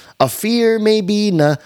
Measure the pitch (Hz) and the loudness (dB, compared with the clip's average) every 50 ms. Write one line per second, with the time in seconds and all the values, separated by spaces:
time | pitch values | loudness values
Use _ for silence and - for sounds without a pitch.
0 | - - _ _ 135 123 - - - 214 233 240 233 226 226 220 214 214 220 220 | -20 -20 _ _ -2 -2 -2 -6 -4 -2 0 0 2 2 0 2 2 0 0 0
1 | 190 175 208 208 208 208 180 160 147 147 147 - - | 0 0 -2 0 0 0 0 2 2 0 0 -2 -6